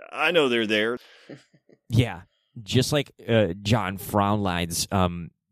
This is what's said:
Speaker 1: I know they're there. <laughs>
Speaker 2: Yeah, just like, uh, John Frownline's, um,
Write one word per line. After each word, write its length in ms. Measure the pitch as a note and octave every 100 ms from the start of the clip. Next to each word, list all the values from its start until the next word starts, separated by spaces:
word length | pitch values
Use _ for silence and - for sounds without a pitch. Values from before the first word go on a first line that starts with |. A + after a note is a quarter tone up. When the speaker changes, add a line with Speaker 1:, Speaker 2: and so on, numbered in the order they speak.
| -
Speaker 1:
I 180 | A#2+ D#3
know 160 | F3 C#3
they're 180 | A#2+ A2
there. 320 | G#2+ A2 B2 - - -
<laughs> 100 | C#3 _ _ _ _ -
Speaker 2:
Yeah, 320 | A#2 A#2 F2 F#2 _ _ -
just 300 | G2+ A2 C3
like, 200 | D3 C3+ - F2+
uh, 280 | A2+ G2 F#2+
John 340 | G2+ A2+ F#2 G2
Frownline's, 920 | - G#2 G2+ G#2 G2+ F2 E2+ E2+ -
um, 400 | G2+ F2+ F2 E2 - _